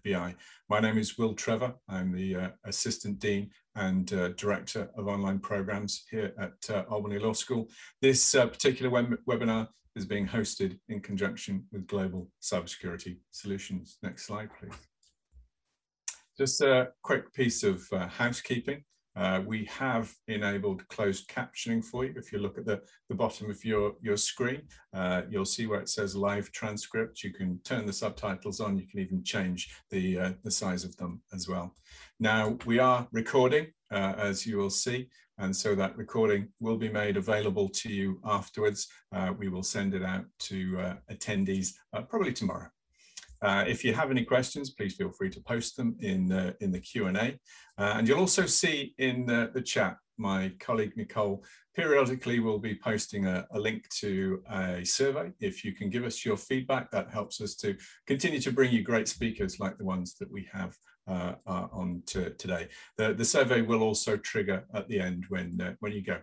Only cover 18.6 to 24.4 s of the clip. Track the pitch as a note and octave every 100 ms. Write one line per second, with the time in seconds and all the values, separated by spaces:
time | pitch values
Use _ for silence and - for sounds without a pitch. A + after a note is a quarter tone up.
18.6 | A#2+ C#3+ - _ _ G2 F#2 F#2 F#2+ A2
19.6 | G#2+ - C3+ A#2 A2 - - G#2+ G2+ G2+
20.6 | G2+ F#2 - - G#2 F#2+ - - A#2+ -
21.6 | A#2 A2+ A2+ B2 C3 - - G#2 G2+ G2
22.6 | F#2+ G2+ - _ - F#2+ F#2 - G#2 F#2+
23.6 | A2+ G#2+ G#2 - G#2+ G2+ - -